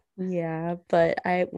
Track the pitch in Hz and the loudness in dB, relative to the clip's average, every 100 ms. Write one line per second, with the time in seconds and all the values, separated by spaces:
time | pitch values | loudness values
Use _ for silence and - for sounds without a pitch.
0 | _ - 185 180 165 160 170 175 - 175 | _ -8 -4 -2 -2 -4 -4 -6 0 4
1 | 165 - - 180 180 | 4 2 0 0 0